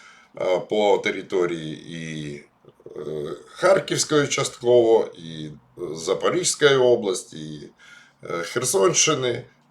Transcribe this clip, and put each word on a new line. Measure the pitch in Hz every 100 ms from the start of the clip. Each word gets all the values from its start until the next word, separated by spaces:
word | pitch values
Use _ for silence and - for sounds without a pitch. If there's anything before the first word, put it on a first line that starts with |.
| - - _ -
Е, | - 90
по | - 107 104 92
території | 104 95 90 98 87 85 78 - - 85
і, | 80 78 73 73 - _ _ _ - 80
е, | 78 76 76 - -
Харківської | - 180 196 - 151 - 147 135
частково, | - - - 120 123 113 110 - -
і, | 82 80 76 73 _ -
е, | 87 80
Запорізької | 80 92 92 175 170 - 147 135
області, | 123 117 101 90 - 78
і, | 78 76 - _ - - _ _
е, | - 85
Херсонщини, | 85 127 123 190 190 151 156 139 127 - - _ _